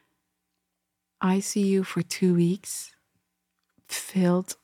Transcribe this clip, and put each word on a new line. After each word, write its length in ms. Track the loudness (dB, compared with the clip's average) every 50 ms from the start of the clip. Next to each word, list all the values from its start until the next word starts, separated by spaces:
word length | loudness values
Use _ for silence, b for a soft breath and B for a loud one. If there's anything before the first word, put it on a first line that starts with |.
| b b b b b _ _ _ _ _ _ _ _ _ _ _ _ _ _ _ _ _ _ -4
I 180 | 0 0 0 0
C 220 | -2 -2 -2 0 0 2 2 0
U 60 | 0
for 180 | -2 -4 -4
two 320 | -4 -4 -4 0 2 2 4
weeks, 600 | 4 4 2 0 -2 -6 -10 -12 -12 -12 -14 _ _ _ _ _ _ _ _ _ _ _ _ _ _ _ _ _ _ _ -12
filled 680 | -12 -10 -10 -4 0 2 2 4 4 2 0 -4 -10 _